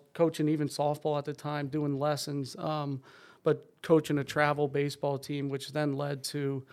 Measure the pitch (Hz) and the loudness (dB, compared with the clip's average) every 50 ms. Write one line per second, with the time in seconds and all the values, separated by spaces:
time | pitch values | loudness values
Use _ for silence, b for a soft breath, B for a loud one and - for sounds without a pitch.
0 | - _ - - 170 160 160 - 151 151 156 151 151 139 - - 143 147 147 147 | -6 _ 0 2 2 4 4 2 2 2 2 2 0 -2 0 0 0 0 0 0
1 | - 156 147 147 139 - 143 - - 151 147 147 143 139 131 156 147 143 143 135 | 0 -2 0 -2 -2 -4 -6 -8 -6 -6 -4 -4 -4 -2 -2 -2 -2 0 0 0
2 | 143 151 147 135 - - 143 143 135 123 - - 175 160 156 151 147 143 139 131 | 0 0 0 0 -2 -4 -4 -4 -6 -6 -8 -6 -4 -2 -2 -2 -2 -4 -4 -6
3 | B B B B B B B B B 160 147 147 - - _ _ - - 170 156 | B B B B B B B B B 2 2 2 0 -14 _ _ 2 6 6 6
4 | 151 - 151 143 135 - - 151 147 147 147 143 147 139 135 143 143 143 143 - | 6 4 0 0 0 0 2 2 4 4 4 2 0 0 0 0 0 -2 -2 -2
5 | - 143 143 135 135 - 147 143 139 139 135 135 131 - 135 151 151 147 139 135 | -2 -2 -2 -2 -4 -6 -6 -4 -4 -4 -4 -4 -6 -6 -4 -2 0 0 0 0
6 | 147 143 143 135 127 - - 147 143 139 139 135 131 B | -2 -4 -4 -6 -6 -6 -4 -2 -2 -2 -2 -4 -6 B